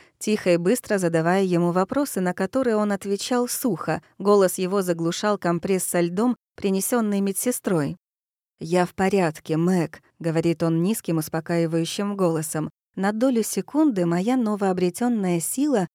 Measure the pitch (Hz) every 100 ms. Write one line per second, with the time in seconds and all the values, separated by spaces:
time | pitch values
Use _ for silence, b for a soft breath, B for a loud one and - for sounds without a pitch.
0 | b b - 214 185 170 175 247 - 202
1 | 175 165 165 190 190 175 175 180 190 277
2 | 285 - 180 180 190 262 247 214 208 196
3 | 196 202 - 247 247 - 254 165 - 160
4 | b b 196 208 185 - 180 202 180 170
5 | 165 - 208 202 175 170 185 190 - 180
6 | 175 180 247 233 _ - 202 190 - 247
7 | 214 202 196 196 247 247 - 170 143 175
8 | _ _ _ _ _ - 160 180 175 -
9 | 190 196 165 151 - 156 175 185 156 -
10 | _ - 165 160 170 160 165 165 180 220
11 | - 165 156 160 156 170 165 165 165 -
12 | 202 196 175 160 156 156 156 _ _ -
13 | 196 220 269 233 214 - - 285 311 196
14 | 170 170 202 262 214 208 196 180 180 -
15 | 240 226 185 170 - - 294 240 175